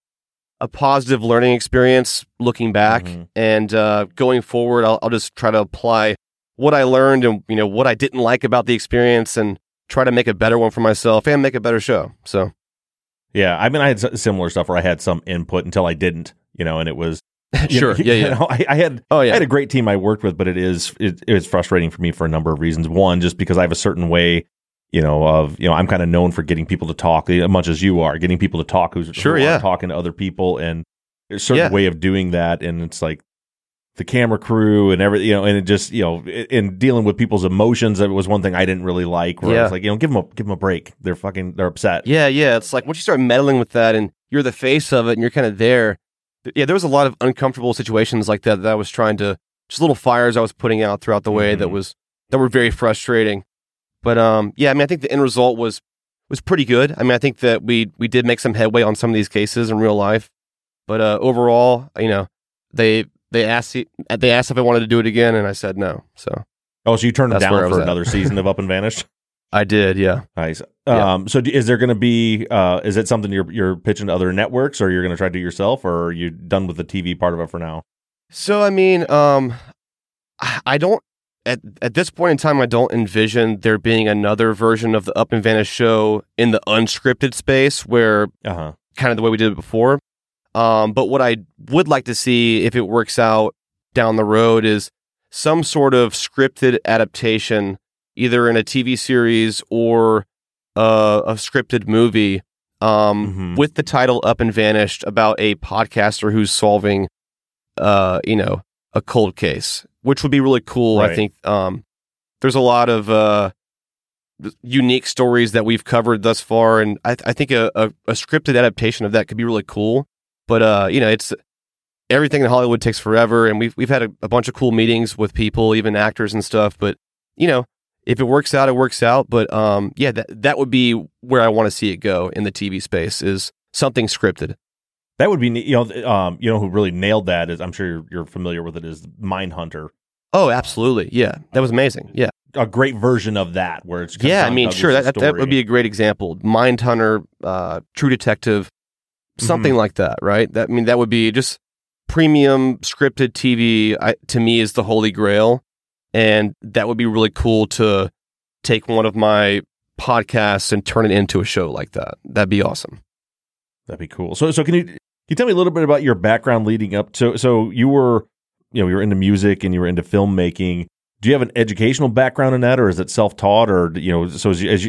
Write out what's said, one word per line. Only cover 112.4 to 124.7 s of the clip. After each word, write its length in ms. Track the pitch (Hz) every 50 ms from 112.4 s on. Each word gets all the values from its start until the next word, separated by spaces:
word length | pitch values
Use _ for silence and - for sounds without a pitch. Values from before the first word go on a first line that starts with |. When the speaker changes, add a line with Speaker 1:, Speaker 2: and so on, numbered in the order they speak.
Speaker 1:
there's 120 | - 131 123
a 60 | 135
lot 300 | 127 123 120 120 120 120
of, 200 | 117 110 104 104
uh, 400 | 110 110 107 107 104 104 101 95 - _ _ _ _ _ _ _ _ _ _ _ _ _ _ _ _ -
th-, 120 | - 107 - _
unique 460 | - 120 127 135 123 123 127 127 -
stories 440 | - - - 127 123 120 120 120 110 104
that 120 | 113 104
we've 180 | 113 117 107 -
covered 380 | - 123 117 110 120 117 104
thus 200 | 101 113 113 -
far, 380 | - - 110 113 113 113 113 110
and 180 | 110 107 104 - -
I, 120 | - 120
th-, 120 | - -
I 60 | - 117
think 160 | - 147 127
a, 200 | 127 117 113 110 -
a, 180 | - 110 107 - _ _
a 60 | - 117
scripted 420 | - - - - 156 - - 127
adaptation 480 | 120 123 117 98 - 120 113 113 - 110
of 40 | 101 107
that 140 | 110 98
could 100 | - 104
be 60 | 110 117
really 200 | 117 113 107 98
cool. 440 | - - 104 104 110 117 135 143 - _ _ _ _ _ _ _
But, 140 | - 117 113
uh, 260 | 113 110 104 101 98 92
you 80 | 98 135
know, 80 | 120 107
it's, 220 | 110 110 - - 113 - _ _ _ _ _ _ _ _ _ _ _ _ _ -
everything 320 | 123 139 151 139 147 143
in 80 | 135 117
Hollywood 320 | 123 127 123 123 117 110
takes 180 | - 117 107 -
forever, 480 | - 110 110 113 117 110 117 117 113
and 120 | 110 107 107
we've, 140 | 117 117 -
we've 120 | - 123 113
had 140 | 139 131 117
a, 80 | 110 - _
a 60 | -
bunch 200 | 104 113 123 113 -
of 40 | -
cool 180 | - 131 123